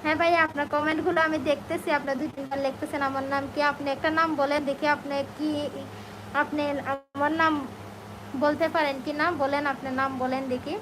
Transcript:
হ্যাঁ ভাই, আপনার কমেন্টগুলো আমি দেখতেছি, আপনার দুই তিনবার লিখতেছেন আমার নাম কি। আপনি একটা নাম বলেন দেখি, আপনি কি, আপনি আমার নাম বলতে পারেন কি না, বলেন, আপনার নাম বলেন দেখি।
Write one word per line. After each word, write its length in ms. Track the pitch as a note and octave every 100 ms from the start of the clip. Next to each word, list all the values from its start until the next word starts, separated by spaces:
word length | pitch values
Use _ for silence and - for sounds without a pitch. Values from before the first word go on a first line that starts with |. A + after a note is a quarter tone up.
হ্যাঁ 120 | D4+ D#4
ভাই, 200 | E4+ E4+
আপনার 320 | D#4 C#4+ C#4+
কমেন্টগুলো 540 | D4 D4+ D#4 E4+ E4+
আমি 160 | D#4+ D#4
দেখতেছি, 540 | C4+ C#4+ - E4+ -
আপনার 260 | D4 C#4 C4+
দুই 100 | D4+ -
তিনবার 240 | C4+ C#4
লিখতেছেন 420 | C#4 C4 D4+ D4+
আমার 220 | C#4 C4+
নাম 240 | C4+ C#4 C#4 C#4+
কি। 60 |
আপনি 300 | D4 C#4+ C#4+
একটা 180 | C4+ D#4+
নাম 260 | D#4 E4 D4+
বলেন 300 | C#4 D4 C#4
দেখি, 220 | C#4 D4+
আপনি 360 | D4 C#4+ C#4 C#4 -
কি, 320 | D4+ D4 D4 C#4 - - - - -
আপনি 380 | - D4 D4 D4 C#4+ C4+ C#4 -
আমার 180 | C#4 D4
নাম 360 | D#4+ D#4+ D4+ B3+ - - - - - - C4+
বলতে 340 | D4 D4+ D#4+
পারেন 260 | E4+ D4+ C4+ B3+
কি 80 |
না, 180 | D4 D#4+
বলেন, 360 | E4+ C#4 C#4+ D4
আপনার 260 | C4 C4
নাম 240 | C4 C4+ C4
বলেন 300 | B3+ C4 C4+
দেখি। 280 | B3 C4+ F#4+